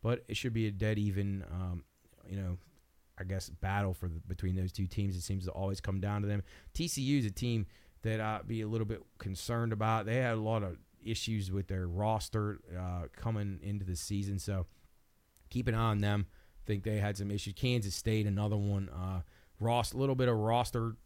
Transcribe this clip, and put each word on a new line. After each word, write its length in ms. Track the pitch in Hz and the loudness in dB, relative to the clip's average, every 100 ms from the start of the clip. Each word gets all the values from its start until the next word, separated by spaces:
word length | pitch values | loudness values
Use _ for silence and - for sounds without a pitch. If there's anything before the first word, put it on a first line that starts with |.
but 220 | 117 123 - | 0 -2 -2
it 80 | 107 | -4
should 160 | 131 | -2
be 160 | 113 110 | 0 0
a 20 | |
dead 300 | 98 107 107 | 2 0 2
even, 440 | 104 95 98 98 - | 2 2 0 -2 -4
um, 320 | 87 92 87 - _ _ - - | -4 -2 -4 -8 _ _ -20 -8
you 80 | 98 | -4
know, 220 | 92 90 - - _ _ _ - | -2 -4 -8 -20 _ _ _ -10
I 60 | |
guess, 240 | 92 95 - | -4 -4 -4
battle 440 | 80 98 98 101 | -4 0 2 0
for 160 | 92 90 | 0 -4
the, 120 | 82 - | -6 -8
between 260 | 90 92 | -4 0
those 160 | 92 92 | 0 0
two 160 | - 95 | -2 -2
teams. 300 | - 101 92 | 0 0 -2
It 60 | |
seems 240 | - 98 92 | -2 -4 -4
to 40 | |
always 300 | - 98 95 | -4 -2 -2
come 180 | - 98 | -2 -2
down 240 | 101 104 | 0 0
to 60 | 104 | 0
them. 160 | 104 - - - | 0 -4 -12 -10
T 120 | - 165 | -4 -2
C 160 | - | 0
U 160 | 131 143 | 2 4
is 80 | 110 | 4
a 60 | |
team 340 | 98 123 117 101 - - - | 0 2 2 0 -6 -20 -6
that 180 | 110 110 | -2 0
I'd 260 | 107 107 101 | 0 -2 -2
be 140 | 113 | -4
a 80 | 107 | 0
little 180 | 110 107 | 0 0
bit 160 | 110 - - | -2 -8 -10
concerned 540 | - 95 - 117 117 | -6 -6 -2 0 2
about. 340 | 110 107 113 104 | 2 4 2 2
They 120 | 120 | 2
had 160 | 127 | 2
a 60 | 113 | 2
lot 220 | 107 113 | 2 0
of 140 | 98 87 - - | 0 -6 -14 -14
issues 480 | - 113 - 110 95 | -4 -4 0 0 0
with 160 | 92 92 | -2 -2
their 220 | 95 90 | -2 -2
roster, 720 | 87 104 110 - 110 104 104 - 87 | 0 2 2 0 0 0 -4 -8 -6
uh, 300 | 90 90 80 - | -4 -4 -6 -6
coming 420 | 117 110 101 95 | -2 -2 -2 -4
into 200 | 90 101 | -4 -4
the 120 | 92 87 | -2 -4
season, 420 | - 101 101 98 | -2 -2 -2 -2
so 280 | - 98 87 - - - _ _ _ _ - | -2 -2 -2 -8 -20 -20 _ _ _ _ -6
keep 160 | 123 120 | -2 0
an 80 | |
eye 160 | 113 113 | 2 4
on 120 | 104 | 4
them. 240 | 104 104 98 - - - - | 4 2 0 -6 -20 -16 -4
Think 160 | 101 | -2
they 160 | 95 107 | 0 0
had 180 | 104 101 | 0 0
some 140 | 101 | -2
issues. 240 | 101 101 | -2 -4
Kansas 400 | 101 127 123 104 | -2 2 2 0
State, 320 | - - 110 104 | -2 2 2 4
another 300 | 98 104 104 | 2 2 2
one. 320 | 101 101 98 | 2 2 0
Uh, 320 | 76 92 92 - - - - | -4 -4 -4 -6 -12 -20 -4
ros-, 340 | 110 120 113 | 2 2 2
little 220 | 120 135 131 | 0 2 4
bit 100 | 127 | 4
of 100 | 113 | 4
roster 600 | 107 117 120 123 113 113 | 4 4 2 0 -2 -4